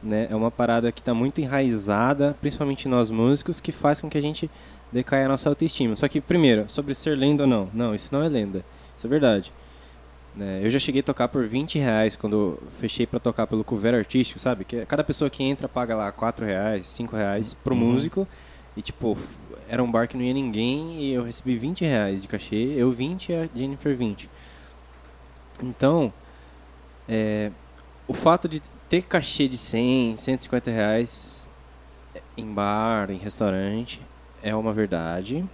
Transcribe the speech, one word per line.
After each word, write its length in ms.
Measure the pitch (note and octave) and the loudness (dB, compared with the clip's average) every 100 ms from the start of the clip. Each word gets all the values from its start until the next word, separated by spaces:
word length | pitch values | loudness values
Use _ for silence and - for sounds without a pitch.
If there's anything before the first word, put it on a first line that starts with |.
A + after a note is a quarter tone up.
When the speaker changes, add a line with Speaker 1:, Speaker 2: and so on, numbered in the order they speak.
Speaker 1:
né? 260 | G#2+ G#2+ A2+ | 0 0 0
É 60 | A2 | 0
uma 160 | A2+ | 0
parada 400 | - A#2+ A#2 A#2 | 0 2 2 2
que 100 | - | -2
tá 100 | - | -2
muito 300 | A#2 B2+ C#3 | 0 0 -2
enraizada, 960 | C#3 C#3 C3+ A2+ G2 G#2 A#2+ C#3+ C#3+ D3 | -2 0 2 0 0 2 4 4 0 0
principalmente 480 | D3 C3+ C#3+ C3+ C#3 | -6 -4 -4 -4 0
nós 220 | B2 A2+ | 2 2
músicos, 500 | A2 A#2 C#3 - E3+ | 2 4 2 0 -6
que 120 | - | -6
faz 280 | - D3 D3+ | -2 0 0
com 80 | D#3 | -2
que 100 | D3+ | -2
a 40 | |
gente 280 | D3 D#3 D#3+ - - - - | -2 -4 -6 -8 -20 -20 -6
decaia 340 | A#2+ B2+ C#3 C3+ | -4 0 2 2
a 20 | |
nossa 220 | C3+ - | 2 2
autoestima. 460 | D3 D#3+ - B2 G#2+ | 0 0 0 0 2
Só 120 | C#3 | 0
que, 140 | D#3+ | -2
primeiro, 480 | - F3 D3+ A2 G#2 | 2 4 6 6 2
sobre 240 | - C#3+ | -4 -6
ser 240 | C3+ - D3 | -4 -2 2
lenda 260 | C#3 D3 | 4 4
ou 60 | C#3+ | 4
não. 180 | A#2+ F#2+ | 4 0
Não, 220 | G#2+ A#2+ G#2 | -2 -2 -2
isso 140 | - | -4
não 100 | C#3 | -2
é 80 | D#3+ | 0
lenda. 340 | C#3 G#2 F#2+ - - - - | 0 -2 -4 -8 -20 -20 -12
Isso 120 | - | 0
é 20 | |
verdade. 420 | D3 C#3 G#2 F2+ - - - - - - - - - | 4 4 4 0 -14 -20 -20 -20 -20 -20 -20 -20 -10
Né? 260 | G2+ F#2+ | -6 -2
Eu 60 | G#2 | 2
já 80 | C3 | 2
cheguei 240 | - C3 | 2 0
a 20 | |
tocar 240 | C#3 C3+ A#2+ | 0 0 0
por 200 | C#3 A2+ | 0 0
vinte 320 | A#2 D#3 D#3 | -2 -2 0
reais 360 | C3+ A2 A2 - | 2 4 2 0
quando 180 | A2 G#2 G2+ D2+ | -2 2 0 -2
eu 20 | - - | -12 -8
fechei 280 | A2+ - A#2+ | -6 -2 -2
pra 120 | A#2+ | 0
tocar 280 | A#2+ - A2 | -2 -2 -2
pelo 160 | A2 | -2
cover 320 | G#2+ A2+ G#2+ A#2+ | -2 0 2 2
artístico, 440 | G#2 B2+ B2 - | 2 0 0 -2
sabe? 240 | - A#2 | -4 -4
Que 140 | F#2+ A#2+ | -4 -8
é, 80 | A2 | -4
cada 180 | D3 | -2
pessoa 280 | D3+ D3 D3 | -2 0 -2
que 120 | - | 0
entra 240 | C3+ C#3 C#3 | -2 -2 -4
paga 280 | - B2 A2 | -4 -2 -2
lá 160 | G#2 | -2
quatro 340 | - A2+ A#2 A2 | -2 -4 -2 -2
reais, 420 | F#2+ G#2 G#2+ F2+ | 0 0 -2 -6
cinco 280 | - A#2 A2+ | -10 -6 -2
reais 400 | G2+ G2+ G#2+ - | -2 -2 -4 -6
pro 180 | - | -2
Speaker 2:
Uhum. 180 | B2 A#2 | 2 4
Speaker 1:
músico. 360 | B2 D3+ F#3+ G3 - - - - - | 2 0 -2 -4 -6 -20 -20 -16 -12
E, 40 | |
tipo, 340 | - - A#2+ G2+ - - - - - | -12 -4 -2 -2 -6 -16 -18 -18 0
era 140 | A#2 | 2
um 100 | B2 | 6
bar 160 | A2+ A#2+ | 4 2
que 80 | C3 | 0
não 80 | |
ia 100 | B2 | 0
ninguém 680 | C3 C3+ G#2+ A#2 C#3 D#3+ E3 | 0 0 0 0 0 -4 -4
e 100 | C#3 | -2
eu 120 | B2+ | 0
recebi 340 | A#2 A#2+ B2+ A#2+ | -2 -6 -2 0
vinte 260 | B2+ F#3 | 0 0
reais 380 | E3 B2+ G2+ G2 | 2 2 2 -2
de 60 | F#2+ | -4
cachê. 480 | G#2 - G#2+ A#2+ D3 | -8 -4 -2 0 2
Eu 140 | B2 | 2
vinte 380 | A#2+ C3 F#3 - | 2 -2 -4 -4
e 60 | E3+ | -4
a 140 | E3 | -4
Jennifer 440 | A#2+ C3+ C#3 D3 C3+ | -4 -6 -4 -2 0
vinte. 320 | A#2+ G2+ - - - - - - - - - - - - - - | -2 -4 -10 -20 -20 -20 -20 -20 -20 -20 -20 -20 -20 -20 -20 -10
Então, 540 | B2+ A#2 C3+ E3 C3 - - - - - - - - - - | -10 2 4 4 2 -2 -20 -20 -20 -20 -20 -20 -20 -20 -4
é, 400 | A2+ A2 G#2+ G#2+ - - - - - - | -2 0 0 -4 -8 -20 -20 -20 -20 -8
o 60 | |
fato 340 | B2+ E3 E3+ E3+ | 2 4 4 2
de 140 | D#3 - - - | -8 -12 -20 -2
ter 140 | E3+ | -2
cachê 480 | F3+ F#3 C3+ - C#3 | 2 -2 0 0 0
de 80 | B2+ | 0
cem, 580 | - A2+ B2 C3 A#2+ A2 | -4 0 2 4 2 -2
cento 240 | - C3 | -2 -4
e 40 | |
cinquenta 280 | - B2 A#2+ | -2 -4 -2
reais 760 | A2+ G#2 A2 A#2 - - - - - - - - - - - - - | 0 2 2 0 -4 -8 -10 -12 -16 -20 -20 -20 -20 -20 -20 -18 -12
em 80 | A2 | -6
bar, 640 | G2+ G2+ G#2+ A2 A2+ G2 | -2 0 2 2 2 0
em 60 | F#2+ | -4
restaurante, 840 | G2+ - G#2+ F#2+ G2 A2 A#2+ - - - - - | -8 -2 0 2 0 -4 -6 -12 -16 -20 -20 -10
é 140 | G#2+ G#2+ | -4 -2
uma 160 | A2 | -2
verdade 720 | G#2+ G#2 F2 E2 F2 F#2+ C#3 F#3 | 0 0 0 -2 -4 -4 -6 -6